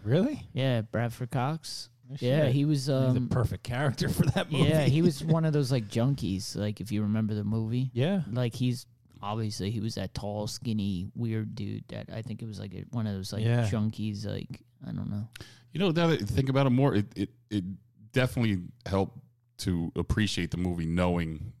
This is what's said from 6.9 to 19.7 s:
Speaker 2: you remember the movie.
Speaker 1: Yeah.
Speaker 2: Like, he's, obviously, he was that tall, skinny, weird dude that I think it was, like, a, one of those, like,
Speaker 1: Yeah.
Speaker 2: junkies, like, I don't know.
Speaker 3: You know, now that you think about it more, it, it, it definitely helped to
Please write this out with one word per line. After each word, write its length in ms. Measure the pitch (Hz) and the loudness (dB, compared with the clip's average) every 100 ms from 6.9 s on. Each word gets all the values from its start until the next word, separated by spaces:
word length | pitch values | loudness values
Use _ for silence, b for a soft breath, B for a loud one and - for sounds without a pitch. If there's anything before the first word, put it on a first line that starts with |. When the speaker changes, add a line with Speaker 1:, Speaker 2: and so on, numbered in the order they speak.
Speaker 2:
you 100 | 104 | -2
remember 320 | 107 107 110 | 0 0 0
the 100 | 107 | -2
movie. 460 | 104 110 110 123 131 | 0 -2 0 -2 -2
Speaker 1:
Yeah. 280 | 120 147 196 143 | 0 0 0 -2
Speaker 2:
Like, 220 | 120 123 | -2 -2
he's, 320 | - 123 120 - _ _ - | 0 0 -2 -6 _ _ -12
obviously, 520 | 101 110 110 104 92 | -6 -4 -4 -2 -4
he 80 | 110 | -2
was 160 | 107 104 | -4 -4
that 180 | 95 | -6
tall, 320 | - 101 104 107 | -6 -6 -4 -4
skinny, 600 | - - 107 101 92 98 - | -6 -4 0 0 -2 -4 -4
weird 400 | 117 110 107 107 | -4 -2 -4 -6
dude 300 | 101 107 - | -8 -8 -10
that 220 | 110 - | -12 -10
I 80 | 110 | -12
think 220 | 110 107 | -10 -10
it 20 | 113 | -10
was, 140 | 101 | -10
like, 160 | 101 92 | -10 -12
a, 80 | 98 | -8
one 160 | 120 110 | -4 -4
of 60 | 98 | -4
those, 180 | 95 | -4
like, 100 | 104 | 0
Speaker 1:
Yeah. 240 | 113 120 113 | 2 2 2
Speaker 2:
junkies, 600 | 110 107 110 107 101 104 | 2 0 -2 -6 -4 -6
like, 340 | 98 - - - _ - | -6 -8 -14 -16 _ -10
I 60 | |
don't 180 | 98 - | -8 -6
know. 180 | 104 113 B B B B | -6 -8 B B B B
Speaker 3:
You 80 | 151 | 0
know, 100 | 190 | 2
now 160 | 160 170 | 4 4
that 120 | 156 | 2
you 60 | 101 | 2
think 220 | 98 135 | 0 2
about 180 | 135 139 | 4 4
it 40 | |
more, 220 | 123 139 | 6 4
it, 120 | 101 101 - | 4 0 -2
it, 140 | 98 _ _ | -6 _ _
it 140 | 104 92 95 _ _ 107 | -2 -2 -8 _ _ -2
definitely 500 | 131 127 - 113 98 87 - - | 0 2 2 2 2 -2 -12 -2
helped 320 | 95 92 - - _ _ _ | 0 0 -4 -20 _ _ _
to 320 | 95 | -2